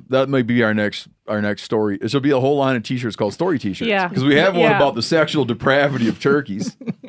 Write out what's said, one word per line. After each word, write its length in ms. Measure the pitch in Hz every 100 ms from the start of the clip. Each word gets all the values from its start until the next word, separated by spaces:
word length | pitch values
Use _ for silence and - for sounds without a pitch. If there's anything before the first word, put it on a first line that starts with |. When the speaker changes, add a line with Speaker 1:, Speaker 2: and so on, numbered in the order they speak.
| -
Speaker 1:
that 200 | 127 135
might 160 | 139 117
be 160 | 120
our 100 | 110
next, 340 | 107 104 - - _ -
our 140 | 107
next 200 | 104 101
story. 340 | - 113 107 101
It 100 | 113
should 120 | 139
be 80 | 135
a 100 | 135
whole 160 | 131 143
line 180 | 135
of 80 | 127
t-shirts 320 | 107 127 123 98
called 180 | 104
story 240 | - 175 143
t-shirts. 300 | 104 92 226
Speaker 2:
Yeah. 200 | 202 180
Speaker 1:
'Cause 160 | -
we 120 | 135 143
have 180 | 185
one 80 | 175
Speaker 2:
Yeah. 140 | 165 -
Speaker 1:
about 180 | 143
the 80 | 117
sexual 420 | 113 165 151 151
depravity 640 | 123 117 139 135 143 131 113
of 100 | 98
turkeys. 560 | 139 143 135 107 - -
<laughs> 40 | 233 -